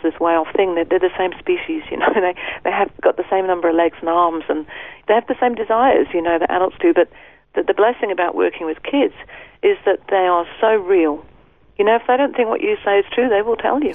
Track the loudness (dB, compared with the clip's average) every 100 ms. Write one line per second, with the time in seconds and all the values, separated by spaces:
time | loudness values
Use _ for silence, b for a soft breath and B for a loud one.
0 | -4 0 0 0 0 0 0 0 0 0
1 | 0 0 -4 -4 -4 -4 -4 -8 -8 -4
2 | -2 0 0 -2 B B -4 -2 -2 0
3 | 0 0 0 0 0 0 2 2 0 -2
4 | -2 2 2 0 -4 -6 -6 B B B
5 | 0 2 0 0 0 0 0 2 4 4
6 | 2 -2 0 0 0 0 -2 2 2 4
7 | 2 B B B B -4 -2 2 0 0
8 | -4 -2 -2 0 -2 -2 -8 -8 -4 -2
9 | -2 -4 -18 B B B 0 0 0 -2
10 | 0 0 2 0 -2 -2 0 2 2 2
11 | 2 -2 -10 -20 _ _ _ -2 2 2
12 | 2 0 0 0 -2 -2 -2 -2 0 0
13 | 0 0 0 0 0 -2 0 0 0